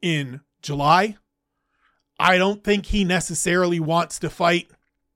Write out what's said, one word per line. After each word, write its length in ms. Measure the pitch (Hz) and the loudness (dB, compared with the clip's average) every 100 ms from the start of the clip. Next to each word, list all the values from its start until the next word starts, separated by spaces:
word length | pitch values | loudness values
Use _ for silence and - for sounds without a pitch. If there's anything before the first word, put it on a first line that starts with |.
in 400 | 175 151 135 135 _ _ | -4 -4 -4 -12 _ _
July. 560 | - 143 143 175 214 208 _ _ _ _ _ _ _ _ _ - | -8 -2 4 4 2 -6 _ _ _ _ _ _ _ _ _ -2
I 180 | 175 180 | 2 4
don't 260 | 196 208 | 2 -2
think 220 | 208 208 - | -2 -2 0
he 180 | 214 | 0
necessarily 760 | 180 180 - 160 180 180 180 170 | 2 0 -2 -6 -2 0 0 0
wants 400 | 156 170 165 - | 0 0 -2 -6
to 100 | 160 | -8
fight 400 | - 170 175 - _ _ _ _ | -2 0 0 -2 _ _ _ _